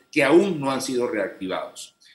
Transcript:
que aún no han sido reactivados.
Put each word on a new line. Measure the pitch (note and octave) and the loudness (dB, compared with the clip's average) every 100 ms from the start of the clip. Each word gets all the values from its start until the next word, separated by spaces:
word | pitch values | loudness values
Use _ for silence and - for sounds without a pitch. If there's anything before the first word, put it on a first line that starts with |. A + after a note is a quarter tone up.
| _ | _
que | D3 | 0
aún | C3+ E3 G3 D#3+ | 4 6 4 0
no | C3+ | -2
han | C3 | -4
sido | C3 B2+ A#2+ | -2 -2 -2
reactivados. | G#2+ F#2+ - F#2+ F2 D2+ - - _ - | -2 -4 -6 -8 -6 -8 -14 -20 _ -20